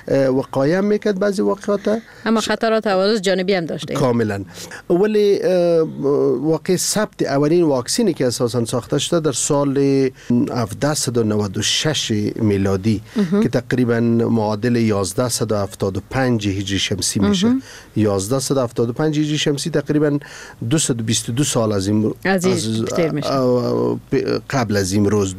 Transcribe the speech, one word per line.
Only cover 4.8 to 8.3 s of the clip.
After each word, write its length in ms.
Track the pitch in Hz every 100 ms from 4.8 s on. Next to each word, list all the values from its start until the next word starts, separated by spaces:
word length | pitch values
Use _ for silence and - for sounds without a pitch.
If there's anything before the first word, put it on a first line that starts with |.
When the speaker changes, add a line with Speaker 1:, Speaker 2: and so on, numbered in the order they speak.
| -
Speaker 2:
ولی، 500 | 180 214 214 208 196
اه، 380 | 170 180 175 170 160 139 139 139 139 131 151
واقع 240 | 160 - 180
ثبت 460 | - 208 214 -
اولین 420 | - 139 147 175
واکسینی 500 | 165 131 120 - 220
که 120 | 147
اساساً 380 | 131